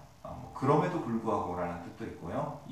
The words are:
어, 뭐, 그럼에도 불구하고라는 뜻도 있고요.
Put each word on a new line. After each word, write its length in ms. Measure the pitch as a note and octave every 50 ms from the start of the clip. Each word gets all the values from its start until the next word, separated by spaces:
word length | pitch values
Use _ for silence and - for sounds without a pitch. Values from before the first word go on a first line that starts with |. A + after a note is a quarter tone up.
| - - - - -
어, 160 | - - -
뭐, 120 | - - -
그럼에도 480 | - C#3 C3 D3+ D#3 F3+ F3 E3 D#3+ -
불구하고라는 800 | A#2 A#2 A2 G#2+ A2 G#2 F#2+ F#2 F2+ F2 F2+ F2 E2+ F2 F2 -
뜻도 240 | - - - - - -
있고요. 480 | - E2 E2+ - - - - - - - -